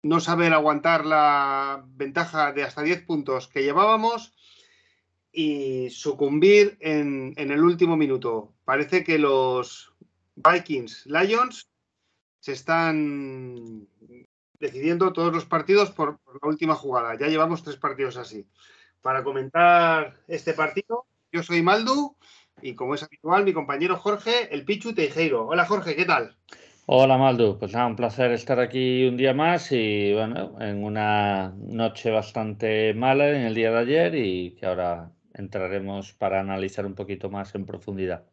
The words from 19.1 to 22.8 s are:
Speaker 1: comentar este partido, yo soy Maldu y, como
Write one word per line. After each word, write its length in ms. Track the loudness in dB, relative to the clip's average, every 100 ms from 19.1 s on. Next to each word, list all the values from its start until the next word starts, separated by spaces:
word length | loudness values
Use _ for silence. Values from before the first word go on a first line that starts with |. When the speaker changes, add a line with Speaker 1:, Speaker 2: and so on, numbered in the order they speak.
| -2
Speaker 1:
comentar 880 | -2 -6 -2 4 6 8 6 2 -2 -12 -10
este 260 | -6 -4
partido, 520 | -2 -2 -4 -6 -8 -8 _ _
yo 100 | -8
soy 200 | -2 2
Maldu 540 | 4 2 2 0 -2 _ _ _ _ _
y, 120 | -14
como 200 | -8